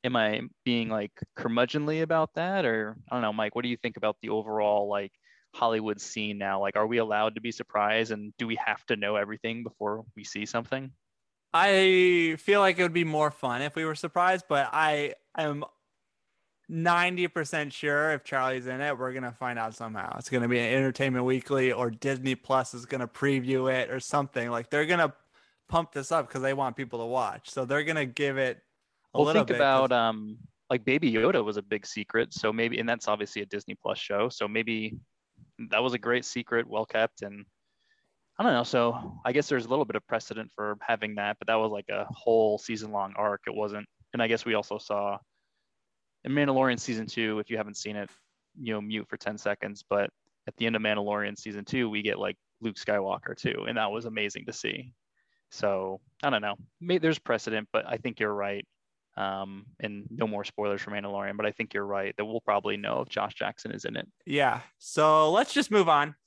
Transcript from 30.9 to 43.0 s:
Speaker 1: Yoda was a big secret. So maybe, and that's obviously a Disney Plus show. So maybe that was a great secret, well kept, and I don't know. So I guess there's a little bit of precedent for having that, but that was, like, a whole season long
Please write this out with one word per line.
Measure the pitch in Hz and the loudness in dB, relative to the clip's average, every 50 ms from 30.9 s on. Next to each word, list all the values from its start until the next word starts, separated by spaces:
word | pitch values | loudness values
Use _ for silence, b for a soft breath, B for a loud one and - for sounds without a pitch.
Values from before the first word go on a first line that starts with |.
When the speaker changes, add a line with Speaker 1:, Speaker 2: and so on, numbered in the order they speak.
| 131 143 165 135 | 2 4 4 4
Speaker 1:
Yoda | 113 113 110 135 - - 110 | 4 6 4 6 4 4 2
was | 107 104 | 2 -2
a | 104 | -4
big | 101 101 107 104 - | -2 -2 -4 -4 -4
secret. | - - 110 104 _ - 113 117 - - | -6 -8 -8 -8 _ 0 0 0 0 -2
So | - - 110 | -2 0 0
maybe, | 107 113 117 117 120 - | 0 2 0 0 0 -2
and | 113 117 | 0 0
that's | 117 117 - - | -2 -2 0 -2
obviously | 107 104 104 101 - 104 | 0 0 -2 -6 -6 -8
a | 101 | -8
Disney | 95 - 101 - - 98 | -6 -8 -10 -8 -10 -14
Plus | _ _ 101 95 - | _ _ -4 -4 -4
show. | - - 101 101 110 127 | -4 -2 0 0 0 0
So | - - 110 104 | -2 -4 -6 -2
maybe | 107 113 113 113 113 110 110 110 110 - - _ _ _ _ _ _ _ - _ _ - 117 110 | -2 -2 -2 -2 -2 -4 -4 -6 -10 -12 -16 _ _ _ _ _ _ _ -20 _ _ -14 -8 -2
that | - 107 | 0 0
was | 120 131 123 | 2 2 0
a | 117 | -2
great | - 117 120 123 120 | 0 0 0 0 0
secret, | - - 123 113 - 120 117 117 117 | -4 -8 -8 -4 0 0 0 0 0
well | 107 107 110 | -2 -4 -4
kept, | - - 110 113 113 _ - | -2 2 2 2 2 _ -8
and | - 101 101 101 101 _ _ _ _ _ _ _ _ _ _ _ _ _ _ _ _ _ _ - | -12 -12 -12 -14 -18 _ _ _ _ _ _ _ _ _ _ _ _ _ _ _ _ _ _ 0
I | |
don't | 202 240 | 2 4
know. | 143 120 120 | 4 4 2
So | - - 127 120 120 117 120 104 - - - - | 2 2 4 4 4 2 -2 -8 -12 -14 -6 -4
I | 120 | 0
guess | 127 147 139 - | 2 2 2 2
there's | 147 127 113 | 0 -2 0
a | 113 | 0
little | 127 147 143 | 0 0 0
bit | 110 113 | 0 -2
of | 107 _ | -6 _
precedent | _ 120 110 - - 110 110 110 - _ | _ -4 -4 -4 -6 -10 -12 -12 -12 _
for | - 107 104 104 104 | -6 -4 -4 -4 -6
having | - - 117 104 107 107 107 | -2 -2 -2 -2 -2 -6 -4
that, | 104 101 104 104 _ | -4 -4 -4 -4 _
but | - - | -2 0
that | 113 | 2
was, | 110 110 110 | 2 2 0
like, | 104 101 101 - | -2 -4 -6 -6
a | 104 101 104 - | -6 -6 -6 -6
whole | 120 - - 120 113 113 110 107 107 107 | -10 -4 2 4 6 6 6 4 2 0
season | - - 117 107 107 107 | -2 -6 -6 -6 -6 -6
long | 107 101 | -4 -4